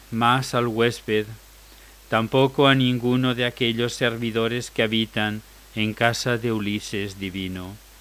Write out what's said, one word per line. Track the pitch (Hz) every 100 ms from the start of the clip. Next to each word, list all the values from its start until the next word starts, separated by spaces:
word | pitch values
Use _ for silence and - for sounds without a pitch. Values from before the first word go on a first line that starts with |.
| -
más | 113 117 131 127
al | 127 120
huésped, | 110 117 113 - 107 107 110 - - - - - - -
tampoco | 113 113 131 135 135 139
a | 135
ninguno | 127 123 120 127 127 120
de | 123
aquellos | - 117 117 120
servidores | - 123 117 117 110 113 123 120
que | -
habitan | 113 113 110 - 107 107 - - - -
en | 107
casa | 104 117 113 127 120
de | 120
Ulises | 110 101 104 - 107 101 95
divino. | 98 92 92 92 90 101 - -